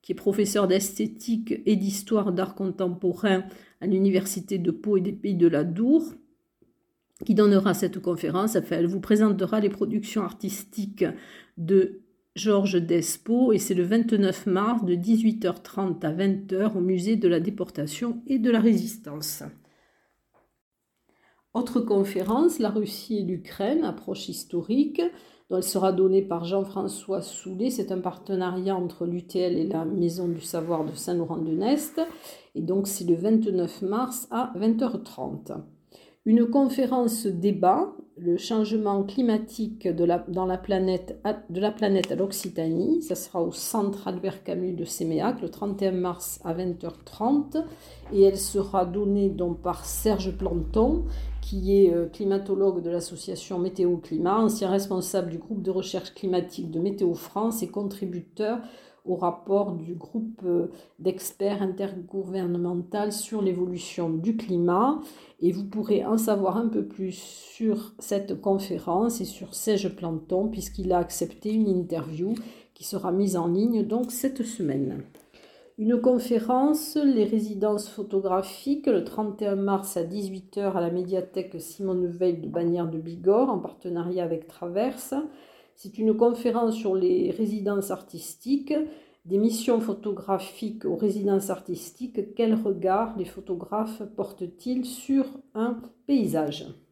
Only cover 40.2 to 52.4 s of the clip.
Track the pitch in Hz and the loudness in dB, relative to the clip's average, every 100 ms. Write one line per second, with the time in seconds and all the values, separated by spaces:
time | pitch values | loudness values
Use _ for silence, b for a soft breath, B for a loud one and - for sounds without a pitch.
40.2 | 170 180 185 185 - 190 185 185 180 - | 0 -2 0 -2 0 2 2 0 -4 -6
41.2 | 208 214 - 175 208 214 214 190 185 - | -4 -4 -6 -2 -2 2 4 4 2 -2
42.2 | 196 196 185 170 165 165 226 339 - 180 | -2 -2 -6 -2 0 0 2 0 0 -8
43.2 | - 185 170 - - 226 202 196 185 180 | -4 -2 -2 -4 -4 0 0 -2 -6 -4
44.2 | 190 - - 175 185 170 165 - 165 156 | -6 -6 -6 -4 -4 -4 -6 -4 -2 0
45.2 | 202 240 170 - 202 196 190 185 180 175 | 0 -2 -8 -6 -6 0 0 0 -2 -4
46.2 | - - 175 165 185 175 170 - - - | -10 -8 -6 -4 -4 -6 -10 -12 -20 -2
47.2 | 226 294 - 311 320 B B B - 202 | 2 2 2 -4 -6 B B B -2 6
48.2 | 196 196 - 202 196 196 180 190 202 202 | 8 6 -2 -2 0 0 0 0 2 2
49.2 | 196 165 175 170 180 165 - - 220 196 | 2 0 -4 -2 -4 -6 -8 -2 0 0
50.2 | 185 - 190 170 160 214 247 330 - B | -2 -4 -2 -2 0 2 4 2 -2 B
51.2 | B B - 196 185 196 185 170 170 - | B B -6 -2 4 8 8 6 0 -2
52.2 | 202 196 | 0 0